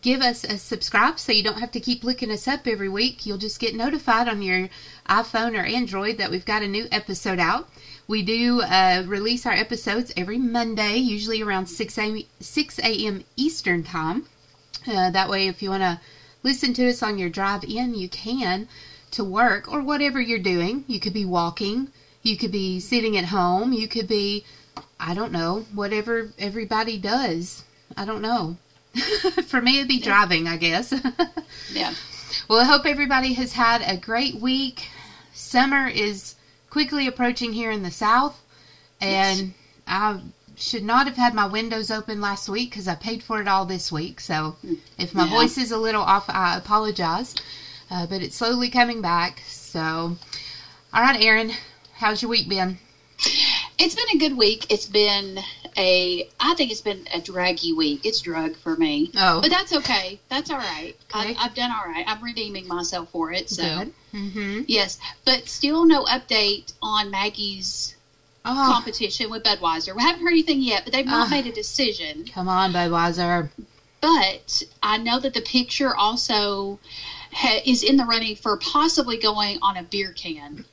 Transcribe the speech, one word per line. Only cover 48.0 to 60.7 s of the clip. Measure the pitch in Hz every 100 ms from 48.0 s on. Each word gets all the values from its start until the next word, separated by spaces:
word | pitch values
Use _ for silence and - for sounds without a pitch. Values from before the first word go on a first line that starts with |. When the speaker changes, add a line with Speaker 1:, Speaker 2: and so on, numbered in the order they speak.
| 170
Speaker 1:
but | 190
it's | 175 -
slowly | 233 247 240
coming | 247 240 233
back. | 185 170 175 - -
So, | - - 170 160 160 170 175 - - - - - - _
all | 220
right, | 247 247
Erin, | 220 220 220 - - - - -
how's | 220 214
your | 226
week | 233 185
been? | 196 185 185 - _ _ - - - - - - -
Speaker 2:
It's | 330 427
been | 480
a | 349
good | 311 262
week. | 214 220 -
It's | 208 -
been | 202 208 202 196 190 190 - - -
a, | 185 185 180 180 - _
I | 285 320
think | 262
it's | 220
been | 214 190 -
a | 175
draggy | 170 180 180 170 165
week. | 160 151 143 220
It's | 220
drug | 170 165 160 160
for | - 160
me. | 160 147 156 -
Speaker 1:
Oh. | 185 -
Speaker 2:
But | 302
that's | 359 392
okay. | 320 262 220 185 202 _
That's | 262 302
all | 285
right. | 214